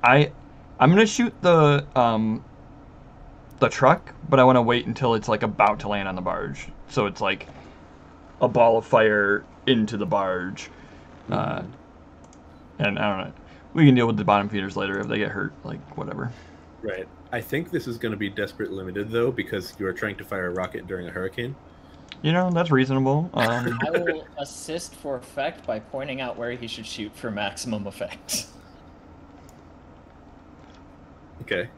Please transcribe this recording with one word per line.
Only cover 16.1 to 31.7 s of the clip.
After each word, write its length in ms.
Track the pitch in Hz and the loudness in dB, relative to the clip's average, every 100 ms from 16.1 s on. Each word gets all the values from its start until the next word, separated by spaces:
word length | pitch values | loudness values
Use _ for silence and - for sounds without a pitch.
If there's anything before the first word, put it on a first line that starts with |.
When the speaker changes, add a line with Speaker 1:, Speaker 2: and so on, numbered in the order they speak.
| 92 - - - - - - | -8 -8 -10 -20 -20 -20 -12
Speaker 2:
Right. 260 | 107 95 95 - - | -10 -10 -12 -18 -10
I 60 | 120 | -10
think 300 | - 139 170 | -6 -6 -4
this 160 | 165 127 | -8 -8
is 100 | 113 | -6
gonna 200 | 117 101 | -6 -4
be 120 | 101 | -6
desperate 440 | 98 101 - 98 | -4 -8 -6 -8
limited, 380 | 95 92 95 107 | -8 -8 -8 -4
though, 200 | 117 120 | -2 -2
because 420 | 127 - 101 90 - | -2 -6 -8 -8 -8
you 80 | 95 | -6
are 60 | |
trying 220 | 90 107 101 | -4 -6 -8
to 80 | |
fire 240 | - 98 90 | -8 -6 -6
a 20 | |
rocket 360 | 90 90 - 90 | -6 -6 -8 -10
during 220 | 92 87 | -10 -8
a 20 | |
hurricane. 460 | 90 95 - 120 139 - - - - - - | -8 -8 -8 -10 -10 -20 -20 -20 -20 -20 -6
Speaker 1:
You 120 | 151 | 0
know, 180 | 175 185 | 0 2
that's 200 | 170 170 | 0 2
reasonable. 600 | 131 131 135 131 147 170 | 4 4 2 2 0 0
Um, 460 | - 113 120 120 117 | 0 0 0 -2 -4
Speaker 3:
<laughs> 40 | 143 | -2
I 40 | |
will 360 | 170 170 156 - - | -2 -2 -4 -8 -12
assist 580 | 143 - - 165 - - | -12 -12 -8 -8 -10 -12
for 200 | 147 131 | -8 -8
effect 500 | 120 - 143 - - | -8 -6 -6 -6 -8
by 120 | 110 | -8
pointing 420 | 110 135 139 131 | -6 -10 -8 -6
out 160 | 127 - | -8 -6
where 140 | 120 | -6
he 160 | 120 113 | -8 -10
should 180 | - | -12
shoot 320 | 110 - 107 - | -12 -10 -10 -8
for 140 | 120 | -8
maximum 560 | 101 101 101 123 107 98 | -4 -6 -6 -6 -6 -6
effect. 640 | - 85 - - - - - - - - - - - - - - - - - - - - - - - - - - - - - - - - - | -8 -10 -10 -8 -8 -8 -20 -20 -20 -20 -20 -20 -20 -20 -20 -20 -20 -20 -20 -20 -20 -20 -20 -20 -20 -20 -20 -20 -20 -20 -20 -20 -20 -20 -20
Speaker 2:
Okay. 280 | - 92 - | -6 -4 -4